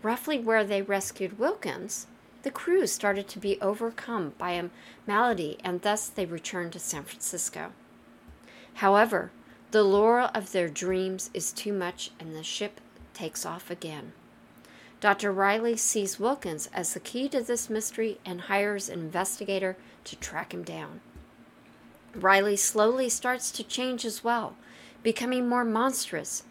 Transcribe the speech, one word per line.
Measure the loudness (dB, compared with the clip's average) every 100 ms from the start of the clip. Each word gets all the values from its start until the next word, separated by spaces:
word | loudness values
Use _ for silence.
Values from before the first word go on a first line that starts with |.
roughly | 0 -2 0 0
where | 4 4
they | 4 0
rescued | 2 -2 -2 -4 -6 0
Wilkins, | -2 0 -4 -6 -6 -10 -10 -20 -20 -10
the | -8
crew | -6 2 4 4
started | 2 0 0 -4
to | -6
be | -2 0
overcome | 0 0 -4 -6 -6 -4 -4 -4
by | -4
a | -2 -4 -10 -20 -14 -2
malady, | 2 4 2 -2 -6
and | -4 -2
thus | 0 0 -2
they | -4 -4
returned | -4 -6 -6 -6
to | -8
San | -8 -8
Francisco. | -8 -8 -6 -4 -6 -6 -10 -12 -20 -20 -20 -20 -20 -20 -20 -20 -20 2
However, | 6 8 6 4 -2 -12 -20 -20 2
the | 6
lure | 8 8 8 6
of | 4 0 -2
their | 0 0
dreams | 0 -2 0 0 -4 -6
is | -6 -6
too | -6 -4
much, | -2 -2 -4 -12 -12
and | -12
the | -10
ship | -8 -6 -6 -8 -20 -20 -20
takes | -8 -8 -6 -8
off | -8 -8
again. | -8 -8 -8 -12 -16 -20 -20 -20 -20 -20 -20 -20 0
Doctor | 2 4 2
Riley | 4 4 4 2 2
sees | 2 2 -2 0
Wilkins | 0 0 -4 -6 -6
as | -4 -4
the | -4
key | -6 -4 0
to | -2
this | 0 -2 -2
mystery | -4 -4 -2 -2 -2 -8
and | -10
hires | 0 2 2 -2 -4
an | -6
investigator | -4 -2 -2 -4 -2 -2 -2 -4 -14 -20
to | -18 -12
track | -8 -8 -8
him | -10
down. | -10 -10 -12 -14 -18 -20 -20 -20 -20 -20 -20 -20 -20 -20 -18
Riley | 0 6 6 6 2
slowly | 2 4 4 4 0
starts | 0 -2 -2 -4
to | -8
change | -6 -4 -2 -2
as | -6 -4
well, | -2 -2 -2 -10 -20 -20 -20 -2
becoming | 0 0 0 0 2
more | 2
monstrous | 2 2 2 0 -4 -6 -6 -8 -10